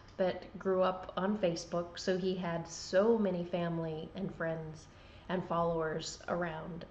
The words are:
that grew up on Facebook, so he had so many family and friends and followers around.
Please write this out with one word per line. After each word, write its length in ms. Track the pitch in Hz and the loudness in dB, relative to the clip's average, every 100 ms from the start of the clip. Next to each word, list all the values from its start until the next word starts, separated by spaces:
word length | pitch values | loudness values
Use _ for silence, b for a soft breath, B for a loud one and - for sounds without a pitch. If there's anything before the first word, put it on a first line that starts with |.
| - - | -6 0
that 400 | 180 170 - 180 | 2 0 -6 -4
grew 240 | 190 185 | 2 4
up 300 | 185 185 - - | 4 2 -4 -2
on 220 | 190 214 | 0 2
Facebook, 600 | 175 165 - 170 175 - | 2 2 0 -2 -2 -2
so 200 | - 185 | 0 2
he 160 | 185 | 2
had 340 | 185 170 165 165 | 0 0 -2 -4
so 480 | - - 185 220 226 | -10 2 4 6 6
many 260 | 196 180 | 4 0
family 640 | 175 175 170 165 165 156 165 | 0 0 0 0 -2 -4 -8
and 200 | 190 180 | -6 -6
friends 520 | - 165 160 156 156 - B B B B | -4 -2 -4 -6 -12 -16 B B B B
and 140 | 180 175 | -4 0
followers 720 | 170 170 165 160 156 156 - - | 2 2 2 0 -2 -6 -8 -4
around. 560 | 175 175 160 165 170 - | -2 -2 -4 -8 -10 -10